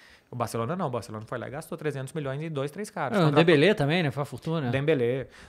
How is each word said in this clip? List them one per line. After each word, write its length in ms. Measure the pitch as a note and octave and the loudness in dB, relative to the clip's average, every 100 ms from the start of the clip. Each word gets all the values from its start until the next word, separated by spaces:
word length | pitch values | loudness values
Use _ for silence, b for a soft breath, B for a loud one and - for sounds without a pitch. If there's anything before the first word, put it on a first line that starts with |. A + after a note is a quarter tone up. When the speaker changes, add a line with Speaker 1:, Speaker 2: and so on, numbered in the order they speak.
| b b b | b b b
Speaker 1:
O 60 | B2 | -6
Barcelona 400 | A#2 A#2 A2+ F3+ | -4 -2 -4 -2
não, 120 | D#3 | -4
o 20 | |
Barcelona 340 | A#2+ A2+ G#2+ | -4 -6 -12
foi 140 | A2 B2 | -8 -10
lá 100 | A2+ | -8
e 20 | |
gastou 280 | C3+ - E3 | -12 -12 -8
trezentos 340 | D3+ C3+ C3+ | -6 -6 -8
milhões 300 | D#3+ C#3 C3+ | -6 -6 -6
em 80 | E3 | -6
dois, 200 | D3 C#3+ | -4 -6
três 200 | E3 G#3+ | -6 -10
caras. 260 | - C#3+ G3+ | -6 0 4
Speaker 2:
Ah, 40 | |
o 40 | |
Speaker 1:
Contratou 200 | D#3 D3 | 4 6
Speaker 2:
Dembélé 300 | E3+ D3+ E3+ | 6 6 6
também, 280 | G#3+ C#3+ E3 | 4 2 2
né? 80 | D3 | 0
Foi 100 | C3+ | -2
uma 60 | C#3+ | -6
fortuna. 440 | - - E3 B2+ | -6 -4 -2 0
Speaker 1:
Dembélé. 580 | C3+ C#3+ D3 A#2 C3+ A#2 B | 0 2 2 2 0 -6 B